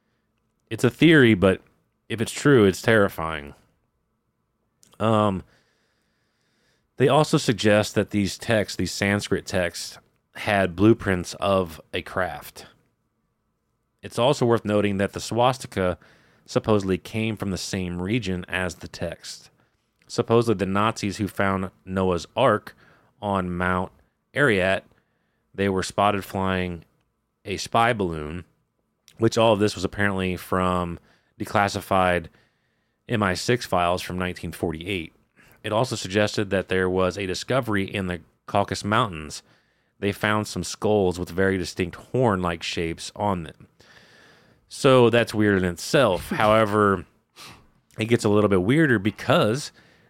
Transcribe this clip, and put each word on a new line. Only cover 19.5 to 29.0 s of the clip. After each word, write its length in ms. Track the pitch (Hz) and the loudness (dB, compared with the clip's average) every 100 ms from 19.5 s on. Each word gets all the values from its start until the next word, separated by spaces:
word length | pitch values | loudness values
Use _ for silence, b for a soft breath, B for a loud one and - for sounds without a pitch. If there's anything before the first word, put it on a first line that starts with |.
| _ _ _ _ _ - | _ _ _ _ _ -12
Supposedly 540 | - 113 117 113 95 | -6 2 2 4 0
the 120 | 95 | 0
Nazis 460 | 98 107 - 104 90 | 0 0 0 -6 -4
who 100 | 95 | -6
found 440 | - 98 95 95 _ - | -2 0 0 -4 _ -6
Noah's 420 | 95 92 87 - - | -2 0 -2 -4 0
Ark 400 | 127 107 - - b b b b | 2 2 -4 -20 b b b b
on 280 | 104 98 90 | -4 -2 -2
Mount 420 | 87 90 92 95 _ _ _ _ | -2 -2 -2 -4 _ _ _ _
Ararat, 500 | - 143 98 92 98 - _ _ _ _ _ _ - | -2 2 2 2 -2 -6 _ _ _ _ _ _ -4
they 140 | 98 | -2
were 140 | 95 | -2
spotted 420 | 90 - 101 101 - | -4 0 2 0 -4
flying 580 | 101 95 92 90 85 - _ _ _ _ _ - | -4 -2 -2 -4 -8 -16 _ _ _ _ _ -10
a 120 | 95 | -10
spy 360 | - 117 117 | -2 2 2
balloon, 500 | 113 92 80 76 85 - _ _ _ _ _ | 0 -2 -4 -8 -10 -14 _ _ _ _ _